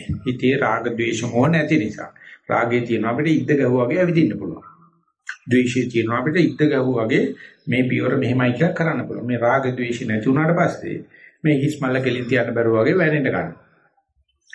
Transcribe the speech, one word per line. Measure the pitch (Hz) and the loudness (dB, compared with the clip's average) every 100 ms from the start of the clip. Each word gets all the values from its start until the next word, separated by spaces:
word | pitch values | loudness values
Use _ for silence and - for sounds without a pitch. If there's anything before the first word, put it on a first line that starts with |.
| - - | -8 -6
හිතේ | 127 127 127 135 | -6 -2 0 0
රාග, | 117 113 117 | 0 -2 -4
ද්වේෂ, | 110 117 110 | -4 -4 -4
මෝහ | 113 117 151 | -2 0 2
නැති | 160 151 151 | 2 2 0
නිසා. | 107 - - - - - | 0 -6 -14 -18 -20 -14
රාගය | - 113 120 123 | -4 -2 0 0
තියෙනවා | 117 110 113 | 0 -2 -2
අපිට | 127 160 | -2 0
ඉද්ද | 135 127 | 0 2
ගැහුවා | 139 123 123 123 | 2 2 2 2
වගේ | 180 | 2
ඇවිදින්න | 180 165 120 | 2 4 2
පුළුවන්. | - - - - - _ _ _ _ - - | 0 -8 -12 -16 -20 _ _ _ _ -20 -12
ද්වේෂය | 117 127 123 127 110 | 0 2 2 0 -2
තියෙනවා | 117 110 120 | -2 -2 -2
අපිට | 156 175 | 0 2
ඉද්ද | 143 - | 2 2
ගැහුවා | 151 131 127 120 113 | 0 2 0 0 0
වගේ | 170 262 - - _ | 0 0 -4 -16 _
මේ | - 123 | -4 0
පියවර | 127 123 123 131 | 0 0 0 0
මෙහෙමයි | 117 127 123 | 0 2 2
කියලා | 120 170 | 2 0
කරන්න | - 160 127 | 0 -2 -2
පුළුවන්. | 107 101 120 | -6 -8 -4
මේ | 117 | 0
රාග, | 117 135 127 | 2 2 0
ද්වේෂ | 123 120 120 | -2 -4 -4
නැති | 110 110 131 | -2 -2 2
වුණාට | 143 165 175 | 2 2 2
පස්සේ | - - - - - _ - _ | 0 -2 -8 -10 -12 _ -20 _
මේ | 156 135 | 0 2
හිස් | 143 - | 0 -2
මල්ල | 131 131 | -2 0
කෙලින් | 131 123 117 | -2 -2 -2
තියන්න | 127 120 | 0 0
බැරුව | 117 117 110 | 0 2 4
වගේ | 131 185 | 4 2
වැනෙන්න | 156 151 | 2 0
ගන්නවා. | 127 92 82 - _ _ _ _ _ _ _ _ _ | 0 -2 -6 -10 _ _ _ _ _ _ _ _ _